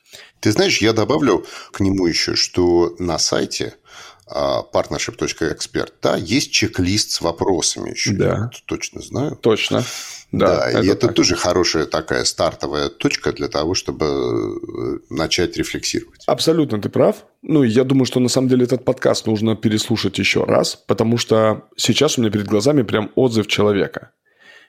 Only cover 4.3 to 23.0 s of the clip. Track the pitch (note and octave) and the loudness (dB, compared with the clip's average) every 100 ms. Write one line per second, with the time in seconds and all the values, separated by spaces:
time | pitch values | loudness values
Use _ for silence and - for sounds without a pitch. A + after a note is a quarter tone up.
4.3 | - C#2+ B1+ - - - D2 - - D2+ | -4 -2 -2 -2 -4 -2 -4 -6 -4 -6
5.3 | - D#2+ D2+ - - - - - - E2 | -2 -4 -4 -6 -6 -6 -4 -2 -2 0
6.3 | A#2+ D3 - G2 - F2+ G2+ - - E2 | -2 -2 -2 -2 0 0 0 -2 -4 -4
7.3 | E2+ F#2+ F2 - - - - B2 G2 F#2+ | -2 -2 0 -2 -6 -8 -6 -4 0 0
8.3 | F#2 A2+ - - D#2 - - - G2 C#3+ | -2 -4 -10 -10 -10 -8 -12 -10 -6 -6
9.3 | - A#2 G#2+ - G#2+ B2 - - - - | -2 0 0 0 -2 -4 -8 -14 -16 -8
10.3 | G#2 G2+ E2 B1 B1 G2 G2+ - - D#3 | 0 2 2 2 2 2 2 2 2 2
11.3 | F2+ F2+ F2 E2+ E2 D2 D#2 C#2+ B1+ A#1 | 2 0 2 2 0 -2 -4 -2 -2 -2
12.3 | - E2+ D#2 D2 D2 C#2+ - - - - | 0 -2 -2 -4 -2 -4 -2 -2 -2 -2
13.3 | C#2+ C#2+ C#2+ D2+ - - B1+ D2+ C#2 B1 | -4 -4 -2 -2 -2 -4 -4 -2 -2 -2
14.3 | A#1 G#1 G1+ - - A#1 C#2 - D2 D#2+ | -2 -4 -6 -10 -8 -6 -8 -8 -6 -2
15.3 | - F2 - - - - - - _ - | 0 -2 -2 -6 -6 -6 -6 -8 _ -4
16.3 | D3+ - E3 D3 G#2+ G#2 - D#3 G#3+ - | 0 2 2 0 -2 -2 2 2 0 -8
17.3 | _ - D#3+ C3 A2 C3 C#3 B2 - B2 | _ 0 4 4 4 4 4 2 2 2
18.3 | C3+ C3 B2+ A#2+ B2+ - B2+ B2+ A2+ - | 2 2 4 2 0 -2 0 0 0 0
19.3 | A2 A2 A2 A2+ G#2+ - G#2+ G2 - G2 | 0 0 0 0 0 0 -2 -2 0 0
20.3 | - - A#2 - - - G#2 A2+ A#2 - | 0 2 2 2 -4 -4 0 2 0 2
21.3 | A2 A2 G#2+ - - - G#2+ C#3+ - A2+ | 2 4 0 -6 -4 0 2 2 2 0
22.3 | G#2 G2+ G#2 G#2 D3+ G2+ A2 | 0 0 2 4 2 2 0